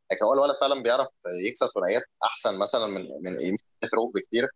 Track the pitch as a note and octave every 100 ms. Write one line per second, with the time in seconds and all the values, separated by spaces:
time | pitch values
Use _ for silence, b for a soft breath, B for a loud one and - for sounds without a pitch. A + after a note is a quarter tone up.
0 | - - G#2+ C3+ C#3+ C3+ C#3 C#3 A#2 B2+
1 | C3+ - - F2+ G2+ B2 B2 G#2 F#2 A#2
2 | - _ A2+ - A#2 F#2+ G2+ B2 G#2+ F#2+
3 | F#2 C#2+ F2+ D#2+ E2 G2+ - _ - A2+
4 | A#2+ - - - C3